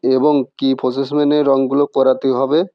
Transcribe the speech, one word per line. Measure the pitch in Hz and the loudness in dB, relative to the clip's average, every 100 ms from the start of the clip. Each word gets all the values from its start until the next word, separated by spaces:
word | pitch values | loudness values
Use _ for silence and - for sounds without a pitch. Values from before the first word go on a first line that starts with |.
এবং | 127 131 139 147 135 - | 0 2 2 0 -2 -4
কি | 135 131 | -2 -2
প্রসেস | 131 127 135 | -2 -4 -4
মেনে | 147 143 151 | -2 0 0
রঙগুলো | 143 135 135 135 143 | 2 0 0 0 -2
করাতে | - 131 131 135 | 0 0 2 0
হবে | 123 131 147 190 | -2 0 0 -2